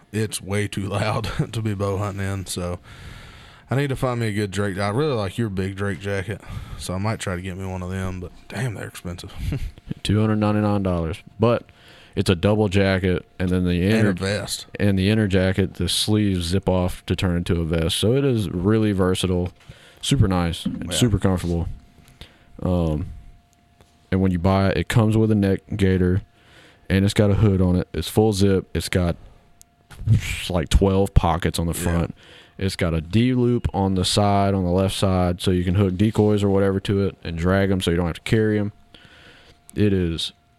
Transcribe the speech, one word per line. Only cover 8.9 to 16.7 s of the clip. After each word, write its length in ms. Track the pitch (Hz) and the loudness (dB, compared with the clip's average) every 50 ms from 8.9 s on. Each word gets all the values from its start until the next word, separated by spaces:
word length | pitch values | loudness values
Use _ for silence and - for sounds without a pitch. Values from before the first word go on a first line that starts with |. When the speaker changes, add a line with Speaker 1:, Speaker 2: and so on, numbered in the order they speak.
| - - - 90 85 - - 95 - - - - 147 120 - - - - - | -14 -12 -12 -10 -10 -10 -12 -14 -10 -8 -6 -4 -4 -4 -6 -8 -10 -10 -12
Speaker 1:
<laughs> 180 | - - - - | -12 -10 -6 -2
Speaker 2:
Two 160 | - 101 107 | 0 0 2
hundred 180 | 110 110 107 | 2 2 2
ninety-nine 440 | 107 104 104 104 107 104 104 104 101 | 0 0 0 0 0 0 0 0 0
dollars. 400 | 95 92 87 85 82 78 - - - - - 98 | 0 -2 -2 -2 -2 -4 -6 -8 -12 -16 -4 0
But 260 | 110 120 117 - - - - _ - - - - - - - | 0 0 0 0 -4 -10 -20 _ -20 -20 -20 -20 -20 -8 -6
it's 140 | 95 95 - | -2 0 0
a 60 | 92 | 2
double 320 | 82 95 101 110 104 107 98 | 2 2 2 2 2 2 2
jacket, 540 | 90 101 95 98 95 92 95 92 90 - - _ _ - | 2 2 2 2 2 0 0 0 0 -2 -4 _ _ -4
and 100 | 92 90 | -2 0
then 140 | 92 92 90 | 0 2 2
the 180 | 87 87 87 90 | 2 2 2 2
Speaker 1:
And 80 | 98 113 | 2 2
a 60 | 110 | 4
Speaker 2:
inner 140 | 104 101 92 | 2 2 0
Speaker 1:
vest. 520 | 87 95 98 104 92 87 - - - - - - - | 0 -2 -4 -4 -4 -6 -8 -10 -10 -12 -12 -4 -2
Speaker 2:
and 180 | 98 101 98 | 0 2 2
the 120 | 95 92 101 | 2 2 2
inner 160 | 110 113 107 | 2 2 2
jacket, 480 | 95 95 95 92 95 92 101 95 - - | 2 2 2 2 2 2 2 0 -2 -2
the 120 | - 90 | -4 -4
sleeves 600 | 92 - - - 107 107 107 107 98 92 87 82 | -2 -2 -2 0 2 2 2 2 2 0 0 -2
zip 200 | 82 95 95 - | -2 -2 0 0
off 380 | 92 | 0